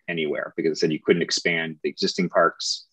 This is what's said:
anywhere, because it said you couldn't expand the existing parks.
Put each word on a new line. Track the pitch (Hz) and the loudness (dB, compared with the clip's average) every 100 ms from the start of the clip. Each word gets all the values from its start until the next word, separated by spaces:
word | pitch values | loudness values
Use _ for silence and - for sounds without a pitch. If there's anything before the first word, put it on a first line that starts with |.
| - | -4
anywhere, | 85 76 - - - | -4 -2 -4 -6 -2
because | 82 | -2
it | 76 | 0
said | 82 | 0
you | 76 | 2
couldn't | - 87 | 2 2
expand | 82 - - 82 82 78 | 2 -2 0 -2 -4 -6
the | 73 | -8
existing | - - - 180 | -2 -2 0 0
parks. | 95 82 - - - - | 4 4 2 -6 -8 -8